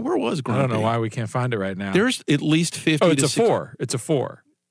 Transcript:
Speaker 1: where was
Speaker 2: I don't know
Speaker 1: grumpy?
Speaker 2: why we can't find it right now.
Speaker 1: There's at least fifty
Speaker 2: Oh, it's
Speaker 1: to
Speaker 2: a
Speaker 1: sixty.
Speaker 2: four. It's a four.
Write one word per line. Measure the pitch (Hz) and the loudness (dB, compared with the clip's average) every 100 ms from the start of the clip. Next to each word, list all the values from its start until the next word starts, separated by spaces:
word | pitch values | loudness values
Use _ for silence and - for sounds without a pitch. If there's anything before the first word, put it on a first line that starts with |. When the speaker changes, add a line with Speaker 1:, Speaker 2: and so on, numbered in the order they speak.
Speaker 1:
where | 247 339 | -2 -2
was | 233 175 | -2 -4
Speaker 2:
I | |
don't | 127 123 | -2 0
know | 131 | 0
Speaker 1:
grumpy? | 110 | 0
Speaker 2:
why | 110 117 | 0 0
we | 113 | -2
can't | 123 110 | -4 -4
find | 127 127 | -2 -2
it | 113 | -2
right | 95 95 | -4 -4
now. | 98 | -2
Speaker 1:
There's | 98 247 247 - | 2 2 0 0
at | 151 | 0
least | 156 160 170 - | 2 2 2 -2
fifty | - 156 180 | 0 2 4
Speaker 2:
Oh, | |
it's | 147 | 4
Speaker 1:
to | 135 | 2
Speaker 2:
a | |
Speaker 1:
sixty. | - 233 | 2 2
Speaker 2:
four. | 117 71 - | 2 -2 -8
It's | - | -6
a | 123 | -4
four. | - 147 113 - _ _ _ | -2 -2 -2 -8 _ _ _